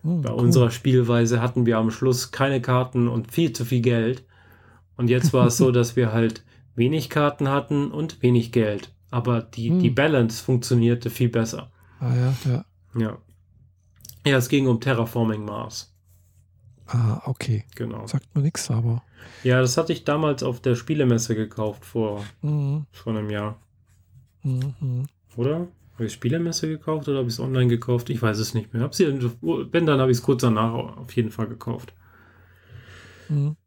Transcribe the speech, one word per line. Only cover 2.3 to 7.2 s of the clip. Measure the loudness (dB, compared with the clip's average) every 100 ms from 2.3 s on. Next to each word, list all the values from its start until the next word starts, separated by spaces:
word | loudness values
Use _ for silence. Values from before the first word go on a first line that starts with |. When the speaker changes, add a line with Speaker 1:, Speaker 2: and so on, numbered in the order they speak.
Speaker 2:
keine | -2 0 0
Karten | 0 0 0 0 0
und | 0 -4
viel | 0 0
zu | -2
viel | -2 0
Geld. | 2 2 0 -4 -10 _ _ -20 -20 _ _ -2
Und | 2
jetzt | 4 4
war | 4 4
es | 6
so, | 4
Speaker 1:
<laughs> |
Speaker 2:
dass | 4 2 2
wir | 2
halt | 2 0 -2 -18 _ -16
wenig | 0 0 0 -2
Karten | 0